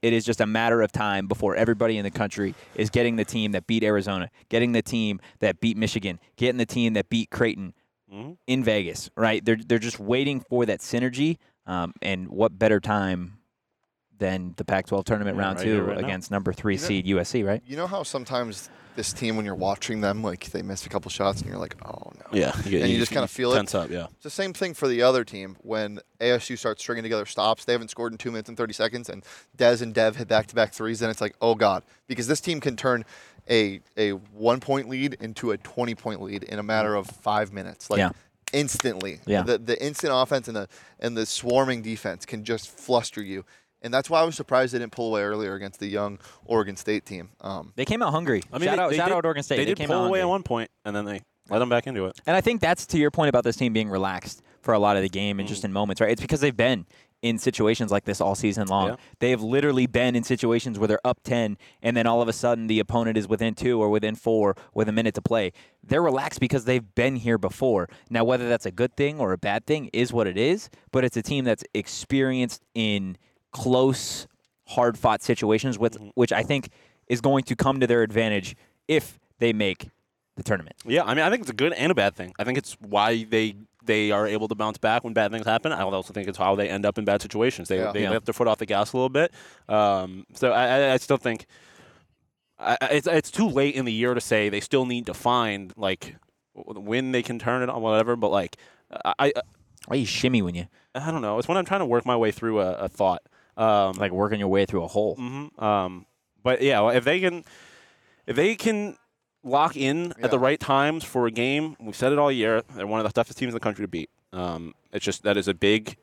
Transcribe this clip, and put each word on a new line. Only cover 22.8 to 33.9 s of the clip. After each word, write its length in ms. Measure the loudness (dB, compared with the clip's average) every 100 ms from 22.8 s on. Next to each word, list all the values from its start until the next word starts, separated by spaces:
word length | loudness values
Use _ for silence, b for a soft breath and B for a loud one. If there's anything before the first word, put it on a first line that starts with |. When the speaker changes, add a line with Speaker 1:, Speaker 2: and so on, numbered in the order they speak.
| 2
Speaker 3:
you 60 |
Speaker 2:
you, 60 | 2
Speaker 3:
just 120 | 0
kinda 120 | -2
Speaker 2:
you 40 | -4
Speaker 3:
feel 240 | -2 2
it. 40 | 2
Speaker 2:
tense 180 | 0 -4
up, 140 | -4
yeah. 160 | -6 -10
Speaker 3:
It's 100 | _
the 60 | -14
same 240 | -6 -6
thing 200 | -4 -6
for 140 | -2 0
the 140 | 4
other 240 | 4 4 0
team. 320 | -8 -14 -16
When 360 | -6 -4 -4 -8 -18 _
A 80 | 0
S 180 | 0 0
U 60 | -6
starts 260 | -4 -6
stringing 200 | -6 -6
together 220 | -4 -4 -4
stops, 400 | 0 2 0 0
they 80 |
haven't 160 | -2 -2
scored 240 | -8 -8
in 40 | -6
two 140 | -8
minutes 160 | -8 -10
and 100 | -6
thirty 140 | -6
seconds, 360 | -2 -4 -4 -12
and 120 | -16 B B B 4
Dez 240 | 4 4
and 120 | 0
Dev 220 | 2 2 0
hit 120 | 0
back-to-back 420 | 0 2 0 0
threes, 280 | 0 -6 -2
then 100 | -4
it's 100 | -2
like, 140 | -4 0
"Oh, 140 | 2 6
God." 280 | 4 2 -4 b _
Because 200 | -8 -2
this 120 | -2
team 220 | -2 -4
can 160 | -4 -2
turn 260 | 0 0 -2 B B B 0
a, 300 | 2 2 -2 _